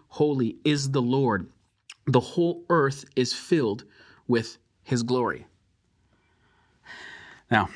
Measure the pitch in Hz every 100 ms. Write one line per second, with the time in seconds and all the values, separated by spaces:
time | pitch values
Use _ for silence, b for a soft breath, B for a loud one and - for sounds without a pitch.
0 | B - 151 135 113 - 156 147 139 135
1 | 120 135 131 98 85 _ _ _ - -
2 | - 123 - - 170 170 - 170 139 139
3 | - - 127 - - 170 117 101 - b
4 | b b b 117 113 - _ _ - 123
5 | 120 127 113 62 - _ _ _ _ _
6 | _ _ B B B B B B B B
7 | B B B B B 110 95